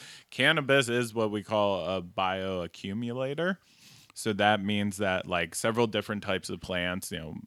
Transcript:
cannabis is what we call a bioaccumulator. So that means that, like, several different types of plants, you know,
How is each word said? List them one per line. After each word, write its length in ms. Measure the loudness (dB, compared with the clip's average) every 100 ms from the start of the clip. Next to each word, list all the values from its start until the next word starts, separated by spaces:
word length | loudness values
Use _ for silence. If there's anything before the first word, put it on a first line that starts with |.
| -12 -20 -10
cannabis 560 | 0 2 4 4 4 4
is 260 | 2 0
what 160 | 0 0
we 140 | 0
call 420 | -2 2 2 2 0 -2
a 60 |
bioaccumulator. 1500 | -4 -2 -2 0 -2 -4 -4 -8 -8 -6 -4 -4 -4 -2 -2 -2 _ _ -20 -20 -20
So 180 | -6 -2
that 280 | 4 6 6
means 340 | 2 0 0 0
that, 300 | 0 0 0
like, 260 | -2 -2
several 320 | -2 0 2 2
different 360 | 2 -2 -4
types 260 | -2 -4 -4
of 100 | -8
plants, 520 | -4 -2 -2 -2 -6
you 60 | -8
know, 180 | -8 -12